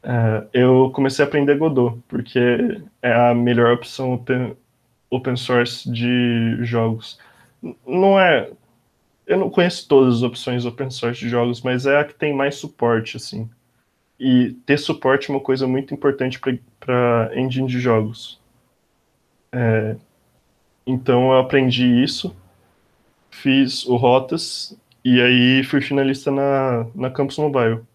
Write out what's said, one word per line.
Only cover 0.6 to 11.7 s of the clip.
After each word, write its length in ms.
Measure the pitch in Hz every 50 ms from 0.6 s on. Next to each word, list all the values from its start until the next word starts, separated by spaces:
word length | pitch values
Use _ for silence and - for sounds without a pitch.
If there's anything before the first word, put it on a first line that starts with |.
| 127 127 127 127 131 131
comecei 320 | 131 - 135 131 135 - 143
a 40 |
aprender 300 | 143 - 147 143 139 143
Godot, 400 | 143 160 160 139 131 123 120 113 117 _ _
porque 300 | - 120 120 - - 127 123 123 120 117 240 233 - - - - _ _
é 120 | - 123 113
a 200 | 117 120 120 120
melhor 400 | 120 120 120 120 120 120 117 120
opção 400 | 120 - - - - 131 127 127
open, 420 | 117 120 - 131 123 127 110 - _ _ _ _ _ _ _ _ _ _ _
open 260 | 127 127 127 131 123
source 520 | 123 - - 127 120 120 120 - - - 123
de 680 | 120 113 120 123 123 123 123 120 117 117 113 113 113 - 120
jogos. 560 | 117 120 117 113 113 110 110 - - - _ - _ _ _ _ _ _ _ -
N-, 140 | - 123 _ _
não 320 | 127 135 180 190 196 196 196
é, 320 | 185 175 151 120 82 - - _ _ _ _ _ _ _ _ _ _ _ _ _ _
eu 100 | - - 190
não 100 | 190 -
conheço 380 | - - 175 180 175 - -
todas 300 | _ 147 135 135 127 120
as 60 | 117 123
opções 420 | 117 113 - - 131 123 120 120
open 240 | 120 117 - 139 131
source 280 | 123 - - 120 120 123
de 80 | - 120
jogos, 320 | 120 120 120 120 120 -
mas 240 | - 127